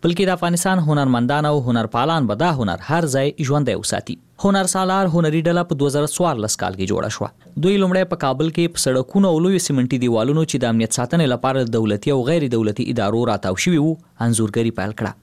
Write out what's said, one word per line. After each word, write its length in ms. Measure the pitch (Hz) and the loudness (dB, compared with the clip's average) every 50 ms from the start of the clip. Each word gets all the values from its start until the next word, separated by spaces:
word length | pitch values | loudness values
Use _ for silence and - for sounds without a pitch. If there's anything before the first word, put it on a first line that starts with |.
| - | 0
بلکې 240 | 180 175 170 196 185 | 0 0 2 2 0
د 20 | 185 170 | 0 0
افغانستان 400 | - 170 170 175 - 190 190 185 165 151 | 0 -2 -2 0 0 0 0 0 2 2
هنرمندان 580 | 156 147 139 131 127 120 120 123 143 147 151 151 | 2 2 2 2 2 2 2 0 0 0 0 0
او 80 | 151 147 127 | 0 0 0
هنرپالان 640 | 123 120 117 113 110 - 120 123 151 165 165 139 110 | 0 0 0 0 0 0 0 0 0 0 0 0 0
به 80 | 104 107 | 0 0
دا 100 | 151 180 165 135 | 0 0 0 0
هنر 240 | 120 101 85 87 - - | -2 -2 -4 -4 -4 -2
هر 180 | 143 170 170 151 127 | -2 0 0 0 0
ځای 340 | 135 135 147 143 - 165 123 | 0 0 0 -2 -4 -2 0
ژوندی 280 | 143 147 143 123 107 - | 0 0 0 0 -2 -2
وساتي. 360 | - - - 98 - - - - _ _ _ _ - | -4 -4 -4 -6 -6 -6 -12 -12 _ _ _ _ 0
هنر 260 | 202 196 196 190 180 | 2 2 2 0 0
سالار 380 | - 190 190 185 185 196 196 185 156 | -2 -2 0 0 0 0 0 2 2
هنري 260 | 175 170 156 151 165 | 2 2 2 2 0
ډله 220 | 156 170 170 175 175 175 | 0 2 0 0 0 -2
په 100 | 165 139 | -2 0
دوه 80 | 139 143 131 | 0 0 2
زره 120 | 147 147 151 - | 0 0 0 0
څوارلس 420 | - 180 170 151 117 104 107 - - | 0 0 0 0 0 -2 -4 -4 -2
کال 120 | - 92 95 95 | -4 -6 -4 -4
کې 80 | 95 92 | -4 -2
جوړه 180 | 104 87 - 110 110 | -2 -2 -2 -4 -6
شوه. 140 | - 104 - - _ - - - - 147 | -6 -8 -8 -10 _ -20 -14 -6 0 2
دوی 140 | 185 202 202 | 2 4 4
لومړی 280 | 196 185 180 185 190 180 | 2 2 2 2 0 0
په 100 | 175 170 - | -2 -2 -2
کابل 260 | 139 131 127 156 165 156 | -2 0 0 -2 -2 0
کې 180 | - 170 165 170 | 0 -2 -2 -2
په 80 | - - | -2 -2
سړکونو 420 | 139 127 127 131 - - 202 196 190 165 | 0 0 0 -2 0 2 2 2 4 2
او 60 | 156 165 | 2 2
لویو 160 | 185 196 180 170 - | 2 2 0 0 0
سیمنټي 300 | 147 135 127 127 123 127 123 | 0 0 0 0 0 0 0
دیوالونو 400 | 123 117 110 110 123 147 156 160 | 2 2 2 2 2 2 0 0
چې 180 | 156 - 139 123 | 0 0 -2 0
د 100 | 117 113 | 0 2
امنیت 240 | 113 113 110 - - | 0 0 0 -2 -4
ساتنې 340 | 123 127 - 170 165 139 123 | -4 0 0 2 2 2 0
لپاره 300 | 120 - 135 131 135 131 117 | 0 0 0 0 0 0 0
د 40 | 113 117 | 0 0
دولتي 360 | 113 107 104 101 - - 143 | 0 0 0 0 0 0 0
او 40 | 135 120 123 | 0 0 0
غیر 200 | 160 170 147 131 120 | 0 0 0 0 0
دولتي 280 | 113 113 107 104 - 123 - | 0 0 0 0 -2 -4 -4
ادارو 300 | 127 117 104 101 104 117 120 117 | -2 -2 0 0 0 0 0 0
راتاو 280 | 107 98 - 98 95 95 - | -2 -2 -2 -4 -4 -2 0
شوي 160 | 180 180 156 143 | 0 2 2 2
وو، 100 | 160 160 156 - _ _ _ 117 | 0 -2 -4 -8 _ _ _ -2
انځورګري 460 | 117 117 110 113 107 101 117 117 113 113 - | 0 2 2 0 0 0 0 -2 -2 -2 -4
پیل 140 | 92 101 107 - | -6 -6 -6 -6
کړه. 120 | 113 98 110 - | -6 -6 -6 -10